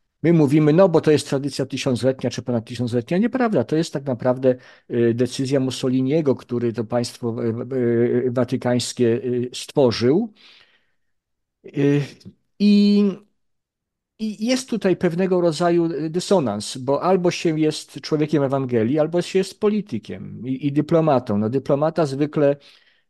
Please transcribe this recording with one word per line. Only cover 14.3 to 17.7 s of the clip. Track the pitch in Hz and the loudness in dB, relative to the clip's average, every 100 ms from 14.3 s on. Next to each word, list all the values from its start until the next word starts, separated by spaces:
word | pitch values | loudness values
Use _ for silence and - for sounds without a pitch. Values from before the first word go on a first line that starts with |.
| 196 220 | -6 -2
jest | 254 - | -2 -2
tutaj | 226 196 175 | -2 0 0
pewnego | 180 165 190 185 | 0 0 0 2
rodzaju | 175 151 175 170 165 143 160 | 2 2 2 2 0 -2 -4
dysonans, | 170 - 196 127 104 - 135 | -6 0 2 2 -2 -6 -8
bo | 127 139 | -2 0
albo | 165 185 175 | 2 2 0
się | - 175 156 | 0 -2 0
jest | 156 | 0